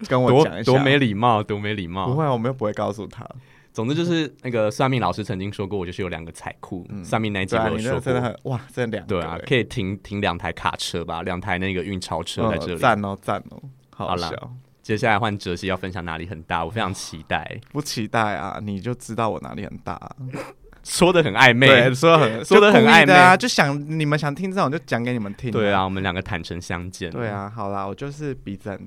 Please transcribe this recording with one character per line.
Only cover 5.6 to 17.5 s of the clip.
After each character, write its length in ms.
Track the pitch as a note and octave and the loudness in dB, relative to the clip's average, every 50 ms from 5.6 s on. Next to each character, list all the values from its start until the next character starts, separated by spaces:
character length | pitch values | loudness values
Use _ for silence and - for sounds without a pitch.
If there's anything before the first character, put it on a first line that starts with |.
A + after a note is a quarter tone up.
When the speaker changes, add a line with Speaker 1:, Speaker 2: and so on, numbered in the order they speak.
| G2+ | -6
Speaker 2:
过， 140 | F#2 G#2 G2 | -6 -4 -6
我 80 | F2+ | -6
就 60 | F2+ F2 | -6 -6
是 100 | - G2 | -6 -6
有 60 | F2 | -6
两 140 | E2+ D#2+ E2 | -6 -8 -10
个 100 | E2 D#2+ | -12 -16
财 220 | - - F2 - - | -14 -14 -14 -14 -14
库， 260 | - - G#2 F2 F2 - | -14 -12 -12 -12 -10 -12
Speaker 1:
嗯。 140 | G2+ G2+ F2 | -12 -12 -8
Speaker 2:
算 180 | G#2 B2+ A2+ A2 | -4 -2 -2 -2
命 100 | G#2+ G#2 | -2 -2
那 100 | F#2+ F#2+ | -2 -4
一 40 | |
集 100 | F#2 A#2+ | -2 -2
我 140 | A2 A2 A2 | -2 -2 -2
有 80 | G#2+ A2 | -2 -2
说 0 | |
过。 0 | |
Speaker 1:
对 80 | A2 | -4
啊， 0 | |
你 0 | |
那 80 | B2+ C3+ | -4 -4
个 60 | B2+ | -4
真 140 | C3 C3+ B2+ | -2 -2 -2
的 60 | B2 | -2
很， 180 | B2 A#2 G2 - _ | -2 -4 -6 -8 _
哇， 180 | - C3 A2 - - - | -6 -6 -6 -8 -10 -6
真 160 | B2+ B2 A2+ | -6 -4 -4
的 80 | G#2+ G2+ | -4 -6
两 80 | E2+ | -6
个 100 | - G2+ | -4 -4
欸。 60 | F2 D#2+ | -4 -4
Speaker 2:
对 80 | D#2+ | -4
啊， 80 | E2+ E2+ - | -8 -10 -4
可 80 | - C3+ | -2 0
以 80 | B2 G#2 | 0 0
停， 340 | C3+ - B2 F#2+ F#2 G#2 F#2+ | -2 -4 -6 -4 -4 -6 -8
停 200 | - - G2+ G2+ | -8 -8 -6 -2
两 160 | G2+ F#2 E2+ | -2 -2 -2
台 160 | F2+ - E2 E2+ | -2 -6 -8 -8
卡 220 | - - F2+ - | -4 -4 -4 -4
车 280 | - - - - F2 E2 | -4 -8 -6 -6 -4 -4
吧， 180 | E2+ E2 E2 F2 | -4 -4 -4 -4
两 180 | G2 F2+ F2+ | -4 -6 -6
台 160 | F#2+ G#2 F2+ | -4 -4 -4
那 160 | F2+ F#2+ F#2+ F#2 | -4 -2 -4 -4
个 120 | F2+ D#2+ | -4 -4
运 140 | G2+ G2 F2+ | -4 -6 -8
钞 220 | - - F2 E2 D#2+ | -6 -6 -6 -6 -6
车 280 | - - G2+ A2+ A2+ | -8 -6 -4 -2 -2
在 80 | G2+ D2+ | -2 -2
这 80 | D#2 | -4
里。 80 | F2 F2 | -6 -4
Speaker 1:
嗯， 20 | E2 | 0
赞 260 | - B2 A2 G2+ G2+ | 2 2 2 2 0
哦， 140 | G2 G2 G2 - | -4 -6 -6 -6
赞 200 | - G#2 F#2+ - - | -6 -6 -6 -8 -12
哦， 140 | - - - C3+ C3 _ _ _ | -18 -18 -18 -20 -20 _ _ _
好 280 | _ - G2+ - F#2 | _ -10 -6 -6 -4
笑。 100 | F2+ F2 | -4 -4
Speaker 2:
好 40 | D#2+ | -4
啦， 200 | - - - B2 B2 B2+ - _ _ _ _ | -6 -8 -10 -14 -16 -18 -20 _ _ _ _
接 120 | - A2 | -6 -4
下 140 | G#2 B2+ A2+ | -2 0 0
来 100 | G#2+ G2 | 2 2
换 180 | A#2 G#2+ G2+ G2 | 0 -2 -4 -4
哲 180 | - F#2 F2 | -6 -6 -6
熹 120 | E2+ - F#2 | -6 -4 -4
要 80 | F#2 | -4
分 140 | F2+ - F#2 | -4 -6 -8
享 140 | F2+ F#2 E2+ | -10 -8 -8
哪 140 | F2 D#2+ E2 | -8 -8 -10
里 80 | E2+ | -10
很 160 | F2+ - D#2+ D#2+ | -12 -12 -14 -8
大， 200 | - F2+ E2 E2 | -6 -4 -4 -4
我 80 | E2 | -4
非 120 | G#2+ A2+ G#2+ | -4 -4 -4
常 100 | F2+ G2 | -4 -4
期 320 | - - - - D#2+ D#2 | -8 -10 -12 -14 -16 -8
待。 320 | - F2+ D#2+ - - | -4 -4 -4 -4 -8